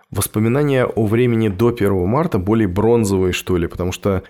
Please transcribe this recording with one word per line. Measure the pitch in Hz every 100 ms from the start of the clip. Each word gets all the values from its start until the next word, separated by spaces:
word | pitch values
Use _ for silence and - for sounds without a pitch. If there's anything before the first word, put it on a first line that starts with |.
| _
Воспоминания | 98 - 110 110 127 147 135 120
о | - 107
времени | 113 127 113 110
до | 95 120
первого | 120 101 98 90
марта | 127 170 104
более | 90 113 101
бронзовые, | 90 110 120 104 98 92
что | 87 - 90
ли, | 85
потому | - 87
что | - 104 92 -